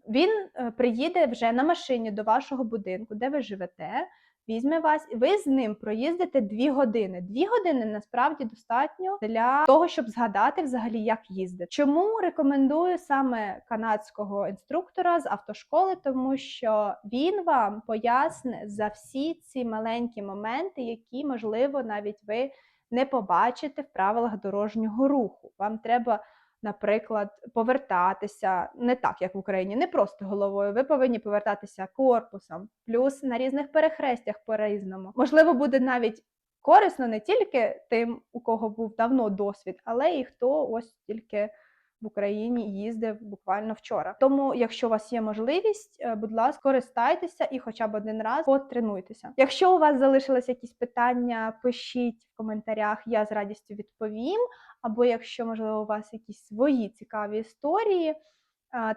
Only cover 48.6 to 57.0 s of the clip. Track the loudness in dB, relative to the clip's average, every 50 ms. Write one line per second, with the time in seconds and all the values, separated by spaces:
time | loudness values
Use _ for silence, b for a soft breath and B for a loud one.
48.6 | 2 -2 -4 -2 -2 -2 -2 -4 -8 -12 -18 -16 -16 -12 4 4 4 4 6 4
49.6 | 6 8 8 8 8 6 6 6 6 6 6 6 4 4 2 0 2 0 -4 -6
50.6 | -6 -18 _ _ -8 -6 -2 0 2 2 2 0 0 -2 -2 -2 -4 -6 -6 -2
51.6 | _ -2 -2 -2 -8 -8 -4 -2 -2 -2 -4 -6 _ _ _ _ -8 -6 -6 -6
52.6 | -4 -4 -4 0 0 0 0 -2 -4 -2 0 0 0 0 -2 -4 -4 -6 -8 -14
53.6 | _ _ -16 -16 -16 -16 _ _ -8 -8 -6 -6 -4 -2 0 0 -2 -2 -4 B
54.6 | B B B B -6 -6 0 2 4 4 2 0 -4 -10 -10 -8 -6 -6 -6 -4
55.6 | -4 -4 -4 -4 -4 -4 -4 -6 -6 -10 -16 -18 _ _ -20 -20 _ _ -2 0
56.6 | 2 2 4 2 0 -4 -8 _